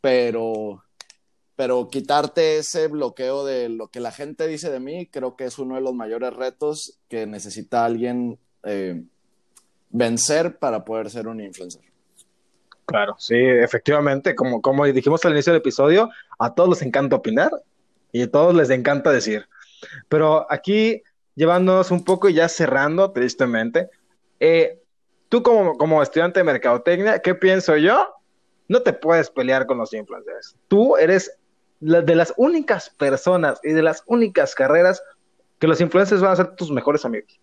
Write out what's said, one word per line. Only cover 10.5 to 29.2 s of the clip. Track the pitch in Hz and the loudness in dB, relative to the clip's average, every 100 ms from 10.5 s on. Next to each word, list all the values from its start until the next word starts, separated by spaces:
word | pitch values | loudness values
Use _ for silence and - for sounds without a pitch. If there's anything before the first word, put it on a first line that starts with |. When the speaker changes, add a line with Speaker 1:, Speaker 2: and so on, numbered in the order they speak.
| 165 | -4
Speaker 1:
para | 143 110 | -6 -6
poder | 95 110 104 | -6 -8 -8
ser | 117 110 | -10 -12
un | 113 | -12
influencer. | 101 92 90 82 _ _ _ _ _ _ _ _ _ _ - | -16 -18 -20 -20 _ _ _ _ _ _ _ _ _ _ -6
Speaker 2:
Claro, | 110 101 104 | -2 -2 -6
sí, | - 117 | -2 2
efectivamente, | 127 123 120 117 - 147 147 139 139 | 4 4 2 0 0 0 0 -2 -2
como, | 131 131 117 | -2 -2 -2
como | 135 135 143 | 0 2 2
dijimos | 131 131 160 | 2 0 2
al | 175 | 2
inicio | 151 139 | 2 2
del | 170 | 2
episodio, | 156 - 143 175 233 - - - | 0 0 4 4 2 -4 -20 -6
a | 117 | -4
todos | 120 180 | 2 2
les | 170 | 2
encanta | 139 127 139 131 | 0 -2 0 -2
opinar | 110 110 185 330 _ _ _ _ _ | 0 0 0 -2 _ _ _ _ _
y | 120 | -4
a | 123 | 0
todos | 143 165 | 2 4
les | 175 139 | 4 4
encanta | 127 127 143 143 | 2 0 0 2
decir. | 135 110 107 - _ - _ - - _ | 0 0 -6 -8 _ -20 _ -20 -20 _
Pero | 156 156 156 151 | 0 2 2 0
aquí, | 143 - 208 220 214 _ _ _ | -6 -2 0 0 -2 _ _ _
llevándonos | - 160 175 185 185 180 | -2 2 2 4 2 2
un | 175 | -2
poco | 175 190 202 | 0 2 2
y | |
ya | 165 165 | 4 0
cerrando, | - 160 131 143 165 196 | 0 0 0 0 0 0
tristemente, | 190 123 - 127 113 117 123 185 _ _ _ _ _ | 0 -4 -2 -2 -2 -2 -2 -4 _ _ _ _ _
eh, | 156 165 160 - _ _ _ _ _ | 2 4 2 -2 _ _ _ _ _
tú | 233 | 0
como, | 240 226 185 135 | 4 4 2 0
como | 156 156 | 2 2
estudiante | 139 160 170 175 | 2 0 0 2
de | |
mercadotecnia, | 170 131 127 120 143 175 202 202 | 0 2 2 0 2 0 0 0
¿qué | 175 | 0
pienso | 180 190 190 180 151 | 2 2 2 2 2
yo? | 165 262 381 - _ _ _ _ _ | 4 2 0 -6 _ _ _ _ _
No | 233 | 0
te | 247 | 0
puedes | - 156 170 | -2 2 2